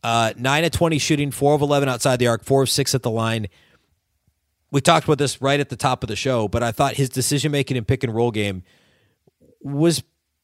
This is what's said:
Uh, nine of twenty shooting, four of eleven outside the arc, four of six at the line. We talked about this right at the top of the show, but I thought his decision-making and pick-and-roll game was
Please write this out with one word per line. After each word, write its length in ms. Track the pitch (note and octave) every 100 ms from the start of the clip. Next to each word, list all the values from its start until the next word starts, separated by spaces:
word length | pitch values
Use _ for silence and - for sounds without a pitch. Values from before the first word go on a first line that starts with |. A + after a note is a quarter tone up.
Uh, 300 | A#2+ A#2 A2+ A#2
nine 280 | B2+ D3 E3
of 40 |
twenty 300 | - E3+ D3+
shooting, 320 | - D3+ C#3+
four 240 | - C#3+ D3
of 60 |
eleven 280 | C#3+ C#3+ C#3
outside 300 | A#2+ C#3+ B2+
the 80 | A#2+
arc, 160 | A2+
four 180 | - C3+
of 80 | C3
six 240 | - C3+
at 80 | B2+
the 80 | -
line. 380 | A2+ A2+ A2+ G2+ - _ _ _ _ _ _ _ _ _ _ _
We 120 | C#3
talked 240 | D3+ E3 -
about 120 | C#3+
this 240 | C#3 -
right 180 | C3+ C#3+
at 100 | C#3
the 60 | B2
top 280 | C#3 B2+
of 60 | A2
the 60 | A2
show, 320 | C3+ B2 G#2
but 140 | A#2
I 100 | A#2
thought 220 | - C#3
his 160 | - C3
decision-making 680 | C3 A#2+ D3 D3+ C#3+ C3+ B2+
and 120 | G#2+
pick-and-roll 420 | C3 B2+ A2+ A#2+
game 320 | G#2+ G2+ F#2+ - _ _ _ _ _ _ _ _ _
was 420 | C#3 C#3+ E3+ D#3+ - _ _ _